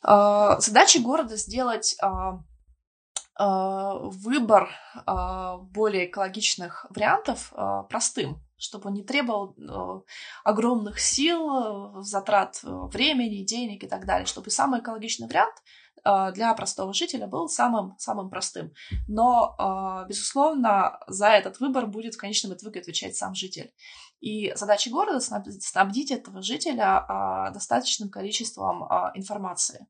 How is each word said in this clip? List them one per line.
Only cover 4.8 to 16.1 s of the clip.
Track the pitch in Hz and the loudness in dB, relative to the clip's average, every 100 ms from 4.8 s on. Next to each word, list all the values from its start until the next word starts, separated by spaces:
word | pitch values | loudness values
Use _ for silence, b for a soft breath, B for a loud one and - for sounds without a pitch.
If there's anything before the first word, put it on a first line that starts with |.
| B B - | B B -4
а, | 185 180 185 185 180 | -2 -2 -4 -6 -10
более | 185 190 214 185 175 | -10 0 2 2 -2
экологичных | 190 190 196 208 - 175 - - | -2 -4 0 0 0 -6 -12 -14
вариантов, | 190 214 - - 233 - - | 0 2 4 2 -6 -8 -6
а, | 98 98 | -4 -4
простым, | 98 - - - 147 - - _ | -4 -2 -2 -2 -6 -6 -16 _
чтобы | - 208 202 | -12 -10 -8
он | |
не | 202 | -8
требовал, | 202 277 247 214 196 - 147 | -2 -2 0 -2 -4 -12 -12
а, | - 180 190 - B B B | -8 -8 -10 -14 B B B
огромных | - 208 233 247 208 - | 0 2 2 0 -2 -2
сил, | - - 294 339 320 | 0 2 2 2 0
а, | 269 226 202 202 196 | -2 -2 -6 -10 -14
затрат, | 196 202 196 208 190 - | -6 -4 2 2 2 -4
а, | - 180 185 | -12 -10 -8
времени, | 196 277 285 233 208 | 0 2 2 0 -2
денег | 196 226 240 202 | -4 -4 -6 -8
и | 196 | -8
так | 196 190 | -8 -2
далее, | 185 185 | -2 -2
чтобы | - - | -8 -6
самый | - 277 247 | 0 0 0
экологичный | 233 220 220 - 226 | -4 -10 -8 -8 -2
вариант, | 175 202 - b b b _ | 2 2 0 b b b _
а, | - | 2